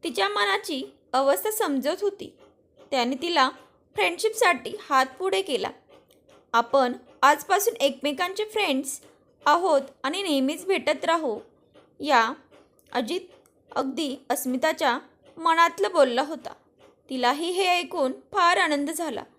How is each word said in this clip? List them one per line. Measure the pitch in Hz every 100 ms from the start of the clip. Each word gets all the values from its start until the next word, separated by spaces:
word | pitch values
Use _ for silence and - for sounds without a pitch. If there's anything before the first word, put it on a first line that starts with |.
तिच्या | 349 - 392
मनाची | 415 403 392 403 277 392 _ _
अवस्था | 262 269 349 427
समजत | 427 392 277 262 359
होती. | 403 403 - _ - _ _ _ -
त्याने | 247 240 262
तिला | 349 339 262 - - _ _
फ्रेंडशिपसाठी | - 370 349 440 427 370 269 - 214 -
हात | 277 269 -
पुढे | 370 381
केला. | 381 247 185 - _ - _ _ _ - _
"आपण | 233 240 277 247 247 - -
आजपासून | 262 294 - 392 415 -
एकमेकांचे | 277 - 294 285 359 381
फ्रेंड्स | 427 427 381 269 294 - - _ _ _ -
आहोत | 349 359 285 277 -
आणि | 262 349
नेहमीच | 392 277 262 320 359
भेटत | 370 240 302
राहू," | 330 330 311 214 - _ _ _ _ _
या | 285 262 226 285 _ - _ _ _
अजित | 247 226 349 - - _ _ _ -
अगदी | 269 247 302 240 _
अस्मिताच्या | 240 262 254 311 - 294 247 - _ - -
मनातलं | 330 320 339 339 403
बोलला | 359 262 240
होता. | 285 311 - - _ _ - _ _
तिलाही | 262 240 285 339
हे | 359 370
ऐकून | 359 311 349 262
फार | 262 _ 403 339 370
आनंद | 339 294 285
झाला. | 320 330 220 -